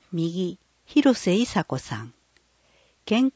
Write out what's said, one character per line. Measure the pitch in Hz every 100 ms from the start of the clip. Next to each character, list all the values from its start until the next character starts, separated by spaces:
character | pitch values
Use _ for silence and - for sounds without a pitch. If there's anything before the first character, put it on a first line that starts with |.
| _
右、 | 170 165 175 180 180 _ _ -
広 | 294 277 240
瀬 | - 185
伊 | 247
佐 | - -
子 | 131
さ | - 107
ん。 | 117 - _ _ _ _ _ _ _ _ -
健 | 220 262